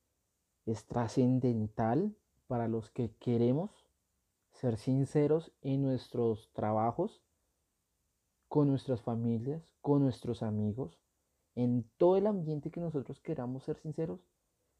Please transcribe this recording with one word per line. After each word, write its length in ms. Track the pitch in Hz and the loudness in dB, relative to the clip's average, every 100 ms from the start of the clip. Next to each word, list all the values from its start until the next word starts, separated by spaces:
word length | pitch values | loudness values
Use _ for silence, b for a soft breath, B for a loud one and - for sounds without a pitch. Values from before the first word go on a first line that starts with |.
| _ _ _ _ _ _ - | _ _ _ _ _ _ -8
es 180 | 113 - | -6 -4
trascendental 1300 | 123 113 139 127 127 127 113 107 - 113 139 208 - _ _ - | -4 0 2 4 4 2 0 -2 -2 0 2 0 -6 _ _ -6
para 220 | 120 113 | -4 -2
los 240 | 113 - | -4 -6
que 240 | - 110 - | -6 -6 -4
queremos 560 | 120 117 120 139 202 - _ _ _ _ _ _ _ | 0 2 4 2 -2 -10 _ _ _ _ _ _ _
ser 260 | - 123 110 | -4 -2 -2
sinceros 760 | 135 131 135 151 147 160 - _ | 0 0 2 2 4 2 -2 _
en 200 | 135 135 | -2 0
nuestros 680 | 135 127 - 120 117 107 - | 0 -2 -4 0 0 0 -6
trabajos, 720 | - 107 110 117 160 208 - _ _ _ _ _ _ _ _ _ _ _ _ - | -4 0 2 0 0 -4 -6 _ _ _ _ _ _ _ _ _ _ _ _ -2
con 200 | 147 143 | 2 2
nuestras 340 | 135 - 120 | 2 -2 -4
familias, 720 | 123 113 117 117 127 160 - _ | -4 -2 -2 -2 -4 -8 -10 _
con 220 | 143 143 | 0 2
nuestros 400 | 135 - 120 113 | 2 0 -6 -4
amigos, 560 | 113 107 107 113 160 - _ _ _ _ _ 120 | -4 -2 -2 -4 -8 -12 _ _ _ _ _ -2
en 340 | 123 123 - - | 0 0 -2 2
todo 200 | 175 190 | 4 4
el 100 | 208 | 2
ambiente 420 | 196 156 151 156 | 0 -4 -6 -6
que 100 | 170 | -8
nosotros 400 | 170 151 - 135 | -6 -6 -6 -10
queramos 440 | - - 123 131 | -8 -6 -6 -6
ser 140 | - 151 | -8 -8
sinceros, 420 | 156 156 165 180 _ _ _ _ _ | -8 -6 -6 -8 _ _ _ _ _